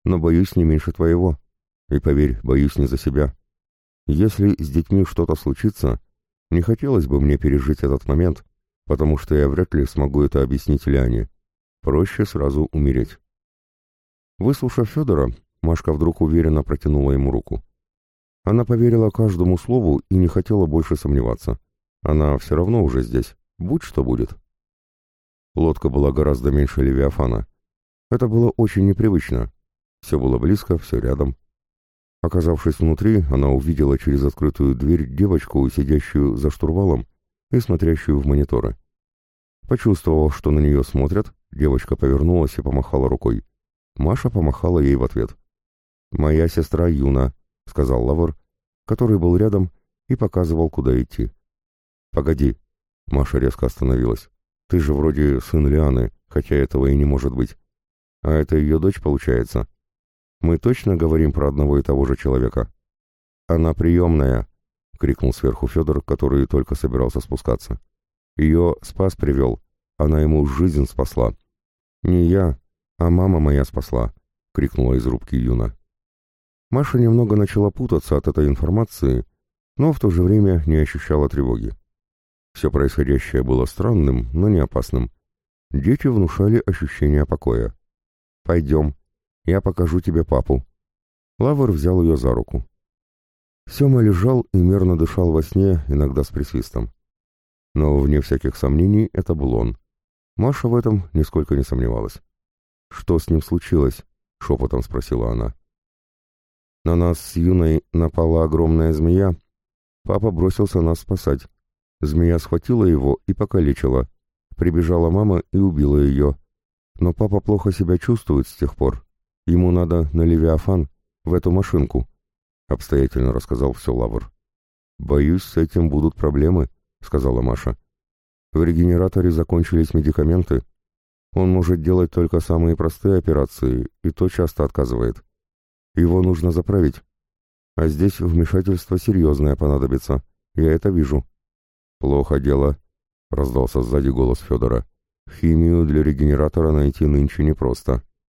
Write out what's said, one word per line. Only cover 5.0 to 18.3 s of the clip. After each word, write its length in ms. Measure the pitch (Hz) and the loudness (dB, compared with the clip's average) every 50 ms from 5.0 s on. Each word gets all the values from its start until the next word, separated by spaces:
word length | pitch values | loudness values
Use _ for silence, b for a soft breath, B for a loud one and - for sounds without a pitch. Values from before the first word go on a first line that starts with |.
| 92 | 2
что-то 300 | - - - 85 80 78 | 0 0 -2 -2 -2 -2
случится, 680 | - - 73 67 - - 107 - - - 67 58 - - _ _ _ _ _ _ _ _ _ | -4 -4 -4 -4 -2 -2 -4 -2 -2 -2 -2 -2 -4 -8 _ _ _ _ _ _ _ _ _
не 100 | 85 87 | -2 0
хотелось 460 | 82 110 117 - - 139 131 95 76 64 | 0 0 -2 -2 -2 0 0 0 0 0
бы 140 | 69 69 | 0 0
мне 160 | 69 73 71 69 | 2 2 0 0
пережить 420 | - 76 67 71 64 69 73 - - | 0 0 0 0 0 -2 -2 -2 0
этот 220 | 67 67 65 - | -2 -2 -2 -2
момент, 380 | - 69 78 87 87 73 - - _ _ _ _ _ _ _ _ | -2 0 0 0 0 -2 -4 -10 _ _ _ _ _ _ _ _
потому 320 | - 73 73 78 76 76 71 | -6 -2 0 0 0 0 0
что 180 | - - 76 | -2 0 0
я 120 | 73 71 69 | 2 2 2
вряд 260 | 69 85 90 - - | 0 0 -2 -2 0
ли 120 | 73 67 | -2 -2
смогу 380 | - - 76 71 71 67 73 71 | -2 -2 -2 -2 0 0 0 0
это 200 | 69 - 69 67 | 2 2 0 0
объяснить 420 | 64 67 65 - - 73 69 - | 0 -2 -4 -2 -2 -2 -2 0
Лиане. 440 | 76 69 67 65 60 58 57 52 - _ _ _ _ _ _ _ _ _ _ | 0 0 0 0 0 -2 -2 -4 -6 _ _ _ _ _ _ _ _ _ _
Проще 440 | - 69 67 78 95 98 - - 107 | -4 -2 0 0 0 0 -2 -4 -6
сразу 420 | - - 80 71 71 69 76 76 - - | -4 -4 -2 -2 -2 0 -2 -2 -2 -2
умереть. 440 | 76 71 69 64 62 57 - - - _ _ _ _ _ _ _ _ _ _ _ _ _ _ _ _ _ _ _ _ _ _ _ - | 0 0 0 0 0 -2 -4 -8 -16 _ _ _ _ _ _ _ _ _ _ _ _ _ _ _ _ _ _ _ _ _ _ _ -2
Выслушав 500 | 95 127 139 - 127 123 - - 117 110 | 0 0 0 0 -2 -2 -2 -2 -2 -2
Фёдора, 420 | - 151 156 127 92 73 67 60 60 - _ _ _ _ | -2 -4 -2 0 0 2 0 0 -4 -8 _ _ _ _
Машка 320 | - 80 82 78 - - 78 | -2 0 0 0 0 -2 -2
вдруг 280 | 73 80 85 82 - | 0 0 0 0 2
уверенно 420 | 82 78 80 85 80 78 78 76 71 | 0 2 2 2 2 2 2 0 0
протянула 500 | - 76 - - 73 76 71 69 69 67 | -2 -4 -4 -2 0 0 2 2 2 2
ему 180 | 67 67 69 | 0 0 0
руку. 320 | 64 58 - - - 52 - _ _ _ _ _ _ _ _ _ _ _ _ _ | -2 -2 -4 -6 -10 -12 -12 _ _ _ _ _ _ _ _ _ _ _ _ _